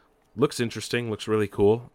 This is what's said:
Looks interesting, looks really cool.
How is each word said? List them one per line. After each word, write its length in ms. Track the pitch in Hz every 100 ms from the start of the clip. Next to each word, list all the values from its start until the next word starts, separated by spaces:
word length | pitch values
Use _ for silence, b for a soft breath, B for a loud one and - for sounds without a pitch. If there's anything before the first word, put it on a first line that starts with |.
| b b _
Looks 240 | - 147 -
interesting, 520 | 117 110 - 120 120
looks 180 | 104 -
really 200 | 110 101
cool. 440 | - 101 117 120